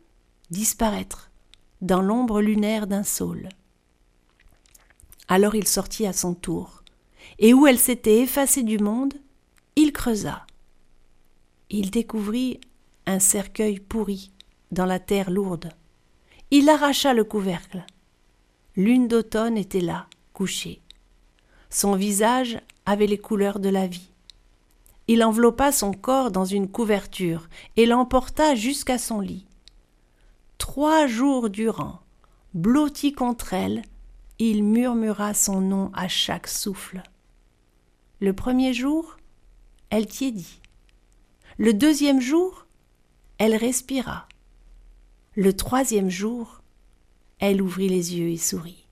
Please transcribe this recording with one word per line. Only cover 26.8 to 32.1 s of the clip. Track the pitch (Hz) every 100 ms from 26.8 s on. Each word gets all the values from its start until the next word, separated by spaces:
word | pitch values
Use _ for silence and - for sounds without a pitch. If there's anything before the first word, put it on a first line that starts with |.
| 220 202 190 - 180 165 - - - -
et | 233
l'emporta | 240 247 254 - - 311
jusqu'à | 247 233 277 - 247
son | - 220
lit. | 185 180 - - - _ _ _ _ _ _ _ - -
Trois | - 269 302 320 285
jours | 220 277 254 226
durant, | 196 220 170 143 - _